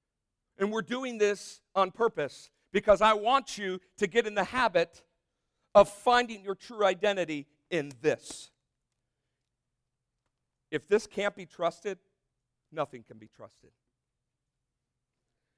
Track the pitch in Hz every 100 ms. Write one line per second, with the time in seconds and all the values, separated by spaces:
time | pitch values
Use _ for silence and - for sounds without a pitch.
0 | _ _ _ _ _ - 202 220 180 247
1 | 262 233 208 202 - - _ - 185 -
2 | 226 190 143 - - _ _ 196 208 196
3 | 214 214 208 269 - - 196 185 - -
4 | 202 220 214 208 190 247 233 175 170 -
5 | _ _ _ _ _ _ _ 202 202 -
6 | - 247 247 220 196 190 - 233 202 185
7 | 208 196 165 151 139 _ _ 170 143 127
8 | 151 123 - - - _ _ _ _ _
9 | _ _ _ _ _ _ _ _ _ _
10 | _ _ _ _ _ _ _ 151 - 208
11 | - - - - 180 - 170 - 208 185
12 | _ _ _ _ _ _ _ 156 143 127
13 | 110 110 110 _ 101 _ 120 _ _ _
14 | _ _ _ _ _ _ _ _ _ _
15 | _ _ _ _ _